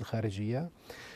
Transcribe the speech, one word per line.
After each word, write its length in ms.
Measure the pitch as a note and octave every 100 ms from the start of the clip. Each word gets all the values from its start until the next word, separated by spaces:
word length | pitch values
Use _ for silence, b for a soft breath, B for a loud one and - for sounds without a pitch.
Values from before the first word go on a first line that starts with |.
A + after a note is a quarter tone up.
الخارجية. 680 | A#2 A2+ A2 G2+ G#2 B2+ E3+ - B B B